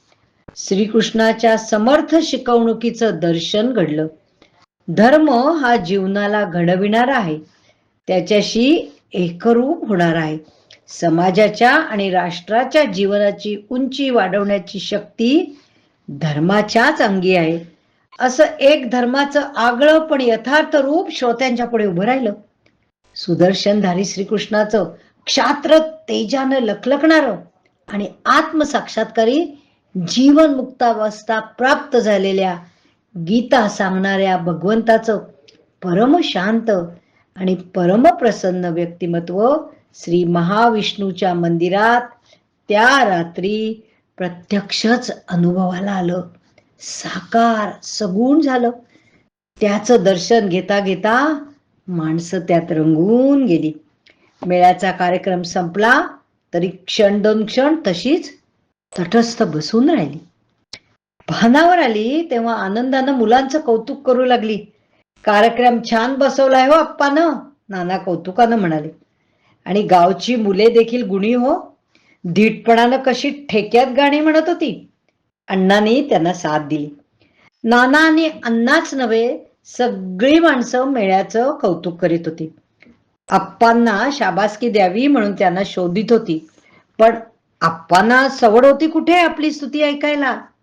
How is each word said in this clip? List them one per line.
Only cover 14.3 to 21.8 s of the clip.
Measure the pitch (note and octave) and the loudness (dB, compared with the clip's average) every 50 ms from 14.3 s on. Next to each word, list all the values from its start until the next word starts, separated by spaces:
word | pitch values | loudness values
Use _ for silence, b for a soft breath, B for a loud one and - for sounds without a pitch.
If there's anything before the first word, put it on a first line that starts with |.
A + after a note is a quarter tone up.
| F#3 G#3 G3+ G3+ G3+ G3 F#3+ - - F#3+ | -2 -2 -2 -2 -2 -4 -4 -8 -12 -12
शक्ती | - - G#3 G3+ - - _ - A3+ A#3+ C#4+ F4 F#4 B B B B B B B B B B B _ - | -8 -6 -6 -8 -8 -10 _ -2 0 2 2 2 0 B B B B B B B B B B B _ -16
धर्माच्याच | D3 C#3 - D3+ D3 D3+ D#3+ F3+ G3+ G#3+ G#3 G#3+ - A3+ A#3+ D4 D#4 D#4+ | -10 -6 -6 -4 -2 -2 0 2 2 0 0 0 0 2 2 2 2 0
अंगी | C4 G#3+ G3 F#3+ F3 F#3 F#3 | 0 0 0 0 0 2 2
आहे, | F3 E3 D#3+ E3+ E3+ E3+ - _ _ _ _ _ _ _ _ - - | 2 2 0 -2 -4 -8 -14 _ _ _ _ _ _ _ _ -8 -4
असं | A#3+ B3+ B3 - D4+ D4 - - | -4 -2 2 2 0 0 0 2
एक | C4+ C#4 D4+ D4 B3+ A3 | 2 2 2 2 0 -4
धर्माचं | B3 B3 B3 A#3+ B3+ C#4 C#4+ C#4+ - D4 | -2 -2 -2 0 0 -2 -2 0 -2 -4
आगळं | C#4 - - G#3 A3+ A#3+ A#3+ A#3 C#4+ D4+ D#4 D#4+ | -4 -4 -4 -2 -2 0 0 2 4 4 4 4
पण | D#4 D#4 D4+ C4 | 2 0 -2 0
यथार्थ | B3+ A#3 A3 A3 A3+ B3 C#4+ D#4 D#4 D4+ D#4 | 0 0 0 -2 -2 0 0 0 0 2 0
रूप | C#4+ C4 C#4 D4+ F4 - E4 | 0 0 0 -2 -2 -2 -4
श्रोत्यांच्या | - - B3+ A#3+ A#3 A#3 C4 B3+ A#3+ A#3 A#3+ | -8 -4 -2 -2 -2 -2 -2 -2 -2 -4 -4
पुढे | A#3 A#3+ A3 | -4 -2 -2